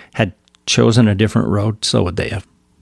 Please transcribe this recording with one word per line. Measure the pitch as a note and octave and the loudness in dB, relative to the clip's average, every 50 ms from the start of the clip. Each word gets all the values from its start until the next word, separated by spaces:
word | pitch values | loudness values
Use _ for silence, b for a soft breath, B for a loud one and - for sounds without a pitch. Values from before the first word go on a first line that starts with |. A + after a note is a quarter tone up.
| B B B | B B B
had | - A2+ F#2+ - _ _ _ _ _ _ - | -4 -4 -4 -4 _ _ _ _ _ _ -4
chosen | - - A#2 A#2 A2 B2 A#2+ G#2+ | 0 2 2 4 4 4 4 4
a | G2+ | 2
different | F#2+ A2 G2+ - A2+ - - | 2 0 0 0 0 -2 0
road, | F#2+ G2+ G2+ A2 G#2+ - - | -2 -2 -2 -4 -4 -6 -6
so | - - A#2 G2 | -4 -2 -2 -2
would | F2 E2 - | -2 -4 -6
they | - - | -6 -6
have. | - G2 - _ _ _ _ _ _ _ | -6 -10 -10 _ _ _ _ _ _ _